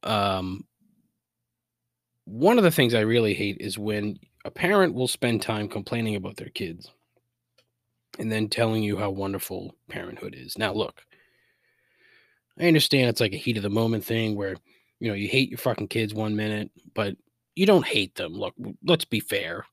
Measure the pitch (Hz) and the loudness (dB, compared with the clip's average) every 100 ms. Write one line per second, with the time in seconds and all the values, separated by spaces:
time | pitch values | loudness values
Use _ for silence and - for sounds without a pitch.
0 | - 107 101 95 92 95 - _ _ _ | 0 2 2 0 -2 -8 -12 _ _ _
1 | _ _ _ _ _ _ _ _ _ _ | _ _ _ _ _ _ _ _ _ _
2 | _ _ - 110 165 240 185 160 127 117 | _ _ -16 2 6 8 6 6 4 4
3 | 107 120 110 95 101 92 101 101 104 107 | 4 4 4 2 -2 -4 -8 -6 -4 -4
4 | 104 - - _ - - 175 202 185 127 | -4 -8 -16 _ -14 -4 2 4 4 2
5 | 127 - 123 113 - 110 104 107 98 120 | -2 0 0 0 0 -2 -2 -6 -4 -4
6 | 113 104 92 104 - - 95 85 - _ | -2 -4 -6 -12 -14 -8 -8 -10 -16 _
7 | _ _ _ _ _ _ _ _ _ _ | _ _ _ _ _ _ _ _ _ _
8 | _ - 110 110 107 - 113 110 104 101 | _ -8 -4 -2 -2 0 0 2 0 -2
9 | 104 95 98 98 - 95 95 - _ - | -4 -4 -4 -6 -6 -8 -10 -16 _ -12
10 | - - - - 64 - 104 104 104 - | -12 -12 -12 -14 -14 -4 -2 -2 -4 -6
11 | _ _ _ _ _ _ _ _ _ _ | _ _ _ _ _ _ _ _ _ _
12 | _ _ _ _ _ - 170 156 - 139 | _ _ _ _ _ 0 4 4 4 4
13 | 123 117 113 95 - 110 101 104 113 113 | 2 2 0 0 -2 -2 0 0 2 0
14 | - 113 110 104 98 95 _ _ _ _ | -2 -2 -2 -2 -6 -8 _ _ _ _
15 | 117 101 101 120 135 120 135 113 104 110 | -4 -4 0 2 0 0 -4 -2 -4 -2
16 | 110 107 107 104 107 107 104 _ - - | -2 -2 -2 -2 -2 -4 -8 _ -14 -6
17 | 101 - _ _ _ - 190 190 - 110 | -4 -6 _ _ _ 0 6 6 4 0
18 | 95 - 82 175 - - 110 - - 165 | -2 -6 -8 -6 -8 -8 -14 -10 0 0
19 | - - - - 165 - - | 2 -4 -2 -4 -4 -8 -12